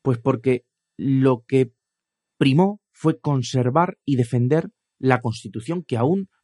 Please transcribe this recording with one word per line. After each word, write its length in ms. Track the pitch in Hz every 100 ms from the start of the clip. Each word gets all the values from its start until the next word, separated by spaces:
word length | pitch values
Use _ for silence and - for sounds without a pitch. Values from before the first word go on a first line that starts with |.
Pues 160 | 135 117
porque 460 | 123 120 131 120 _ _ _ -
lo 480 | 120 135 135 123 -
que 240 | 135 127 _ _ _ _ _ _ -
primó 440 | 139 135 190 208 _
fue 280 | _ 160 160
conservar 800 | 147 135 117 135 123 143 180 - -
y 100 | 131
defender 540 | 117 123 123 151 175 _ _ -
la 220 | 131 123
Constitución 640 | 117 113 107 113 120 175
que 140 | 165 117
aún 320 | 127 196 190 _